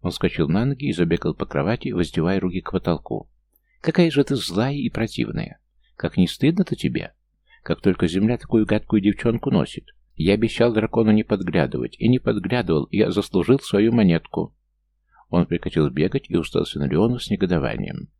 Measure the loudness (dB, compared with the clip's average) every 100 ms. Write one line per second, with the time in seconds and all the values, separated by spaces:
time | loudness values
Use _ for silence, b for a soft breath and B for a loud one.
0 | -4 -2 -2 0 0 2 0 -2 -4 0
1 | 2 2 0 -4 -4 -2 -2 -2 -4 -2
2 | -2 0 0 0 -2 -6 -4 -4 -2 -4
3 | -4 -10 -10 _ _ _ _ _ -2 2
4 | 4 4 0 0 -2 -2 -2 -2 -4 -4
5 | -6 -4 -4 -4 -8 -12 _ _ _ _
6 | -4 0 0 2 0 2 -2 -2 -4 -4
7 | -8 _ _ _ _ b -6 -2 0 2
8 | 0 2 0 0 0 0 2 0 2 2
9 | 2 0 -2 -2 0 0 0 -6 -18 _
10 | _ -2 0 2 0 2 2 2 0 2
11 | 4 4 2 -2 0 0 0 -2 -6 -2
12 | 2 2 0 -2 -2 -4 0 0 0 0
13 | 0 0 -2 -2 2 2 2 2 2 4
14 | 4 4 0 -6 -6 _ _ _ _ _
15 | _ b b 0 0 -2 -2 0 0 0
16 | -2 -2 -2 -4 -2 -4 -4 -4 -2 2
17 | 2 0 -4 -2 0 0 -2 -4 -6 -8
18 | -14